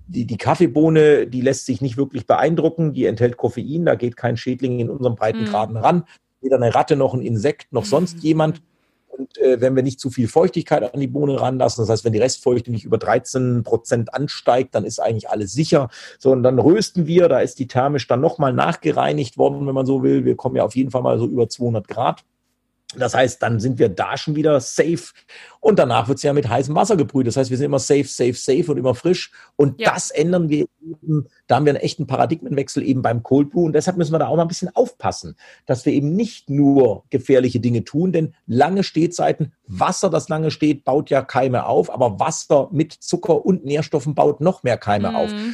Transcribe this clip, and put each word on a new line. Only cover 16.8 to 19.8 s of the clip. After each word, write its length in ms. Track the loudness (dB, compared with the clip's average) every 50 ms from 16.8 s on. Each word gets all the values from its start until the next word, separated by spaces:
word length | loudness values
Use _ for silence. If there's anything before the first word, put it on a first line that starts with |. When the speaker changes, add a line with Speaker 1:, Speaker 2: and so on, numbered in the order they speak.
| 2 -2 -2 -2 -2
Speaker 1:
wir, 200 | 2 2 4 4
da 120 | 4 4 2
ist 180 | 0 -2 -4
die 100 | -8 -8
thermisch 400 | -4 0 0 0 0 0 -2 -2
dann 140 | 0 0 2
nochmal 320 | 2 0 0 0 0 0 2
nachgereinigt 840 | 2 0 0 -2 -2 -2 -2 0 0 0 0 0 -2 -4 -4 0 0
worden, 260 | 0 2 0 -2 -4
wenn 80 | -4 -2
man 140 | -2